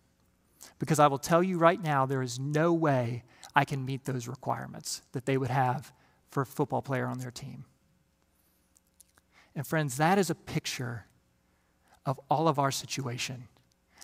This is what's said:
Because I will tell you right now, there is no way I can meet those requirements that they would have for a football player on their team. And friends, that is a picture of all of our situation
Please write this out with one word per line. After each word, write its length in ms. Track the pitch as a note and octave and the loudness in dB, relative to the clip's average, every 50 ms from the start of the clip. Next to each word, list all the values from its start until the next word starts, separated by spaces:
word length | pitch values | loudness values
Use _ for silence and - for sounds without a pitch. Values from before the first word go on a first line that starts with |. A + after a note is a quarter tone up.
| _ _ _ _ _ _ _ _ _ _ _ _ - - - _ | _ _ _ _ _ _ _ _ _ _ _ _ -20 -20 -8 _
Because 200 | C#3+ - D#3+ C#3+ | -4 0 4 6
I 80 | D3 | 6
will 120 | C#3+ C#3 C3+ | 6 4 0
tell 240 | - - E3+ E3+ | 0 2 2 4
you 160 | F3+ F#3+ F#3 E3 | 4 2 2 6
right 220 | E3 E3 F#3 G#3+ | 6 6 6 4
now, 240 | F3 D3+ D3 C3+ C3+ | 0 0 2 2 2
there 180 | C3 C#3 C3 | 2 0 -2
is 160 | C3 B2 A#2+ B2+ | -2 -4 -6 -6
no 340 | C3+ C#3+ D3 D#3 D#3+ F3 | -6 -2 0 2 4 4
way 500 | E3+ E3 D#3+ D3 C#3 B2+ A#2+ A#2 A#2 A#2 - - - - - - - | 4 4 4 2 2 2 0 -2 -4 -6 -10 -14 -20 -20 -20 0 2
I 100 | D3 C#3+ | 2 2
can 220 | - D3 C#3 C3 | 2 -2 -6 -4
meet 180 | B2+ C3+ B2+ - | -4 -6 -6 -6
those 220 | - C3+ B2+ A#2 | -6 -6 -6 -6
requirements 760 | B2 C3 - - C3 B2 B2 C3 C3+ - - - - - - - _ | -8 -10 -8 -6 -6 -4 -4 -6 -10 -12 -12 -10 -10 -10 -10 -12 _
that 120 | - C3+ - | -10 -6 -2
they 140 | - C3+ C3 | -2 0 0
would 120 | C3+ A#2+ | 0 0
have 420 | B2+ C#3 B2+ B2+ B2 C#3+ B2 - - _ _ _ _ _ _ _ | 2 2 2 2 0 -2 -6 -12 -20 _ _ _ _ _ _ _
for 120 | - D3 | -4 -4
a 40 | C3 | -4
football 360 | - - - D3 - C3 B2 | -2 -2 -4 -2 -2 -2 -4
player 240 | B2 C3+ C3+ B2+ B2 | -4 -2 -4 -2 -2
on 120 | B2 B2 B2+ | -4 -4 -6
their 120 | B2+ B2 | -8 -10
team. 340 | A#2+ - C#3 C3+ C3+ C3 C3+ - _ _ _ _ _ _ _ _ _ _ _ _ _ _ _ _ _ _ _ _ _ _ _ _ _ _ - _ _ _ _ _ _ - - _ _ | -12 -12 -14 -14 -14 -16 -18 -20 _ _ _ _ _ _ _ _ _ _ _ _ _ _ _ _ _ _ _ _ _ _ _ _ _ _ -20 _ _ _ _ _ _ -20 -20 _ _
And 120 | E3 C3 | -10 -6
friends, 300 | - E3+ D#3+ D3+ C#3 A#2+ | -2 -2 -2 0 -2 0
that 220 | C3+ D3+ E3 G3 G3+ | 2 2 4 4 4
is 100 | F#3+ - | 4 2
a 60 | D#3 | -2
picture 720 | - - - - D#3+ - - - - B2+ A#2+ A#2 G#2+ - _ _ _ _ _ _ _ _ _ _ _ _ _ _ _ _ _ - _ _ | -6 -6 -6 -6 -4 -4 -4 -6 -6 -6 -8 -8 -10 -12 _ _ _ _ _ _ _ _ _ _ _ _ _ _ _ _ _ -20 _ _
of 160 | C#3 C3+ - - _ | -4 -4 -4 0 _
all 200 | D3 C#3 D#3+ E3 | 2 4 4 4
of 100 | C#3+ C#3 | 4 4
our 120 | C#3 C#3 | 2 2
situation 800 | C3 - - - - - C3 B2 A#2+ B2 - - B2+ B2 B2 - _ _ _ _ _ _ _ _ _ - | 0 -2 -6 -6 -6 -6 -4 -6 -4 -4 -6 -6 -6 -10 -14 -18 _ _ _ _ _ _ _ _ _ -20